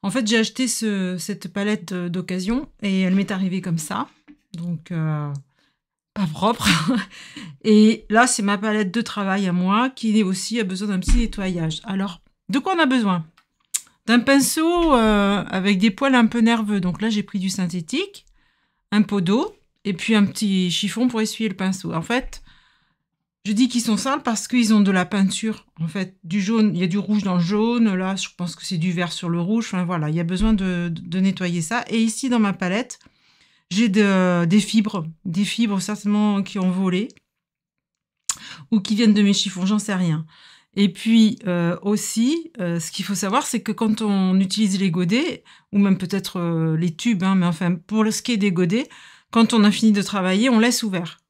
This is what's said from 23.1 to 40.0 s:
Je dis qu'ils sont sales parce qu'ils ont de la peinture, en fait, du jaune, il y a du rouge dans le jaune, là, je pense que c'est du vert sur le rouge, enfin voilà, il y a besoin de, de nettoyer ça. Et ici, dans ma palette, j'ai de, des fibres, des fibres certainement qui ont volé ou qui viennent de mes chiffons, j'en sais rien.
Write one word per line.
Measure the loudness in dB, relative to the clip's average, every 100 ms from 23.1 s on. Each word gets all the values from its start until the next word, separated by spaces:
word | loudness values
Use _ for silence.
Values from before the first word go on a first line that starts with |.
| _ _ _ -4
Je |
dis | 2 2
qu'ils | 0
sont | 0 -2
sales | -2 -4
parce | -2 -4 -2
qu'ils | 0 4
ont | 4
de | 4
la | 2 0
peinture, | 0 0 0 -6 -8 _ -8
en | -6
fait, | -6 -8 _ -6
du | -4
jaune, | 0 2 2 2
il |
y |
a | 0
du | -2
rouge | 0 -2
dans | 0 0
le |
jaune, | 0 0 0 2 2 2
là, | -2 -4
je | -8 _
pense | -10 -10
que | -6
c'est | -2
du | -2
vert | -2 -4
sur | -4 -4
le | -2
rouge, | 0 -2 -2
enfin | -4 -2
voilà, | -2 -2
il | -2
y |
a | -2
besoin | 0 2
de, | 2 0 -2 -4
de | -6 -6 0
nettoyer | 0 0 -2 -2
ça. | -2 -4 -2
Et | 0
ici, | 0 0 -2
dans | 2
ma | 0
palette, | 0 -2 -4 -6 -12 _ _ _ _ _ _ _
j'ai | 0 2
de, | 4 4 4 4 2
des | 4 4
fibres, | 4 2 0 -4 -8 -10
des | -6 -2 -2
fibres | 0 0 0
certainement | -2 -4 0 2 2 2
qui | -2 -2
ont | -2
volé | 0 0 0 -4 -10 _ _ _ _ _ _ _ _ _ _ _ -12 -12 -20 -4
ou | -4
qui | -2
viennent | 2 4
de | 4
mes | 4
chiffons, | 2 -2 -4 -2
j'en | -2
sais | -2
rien. | -2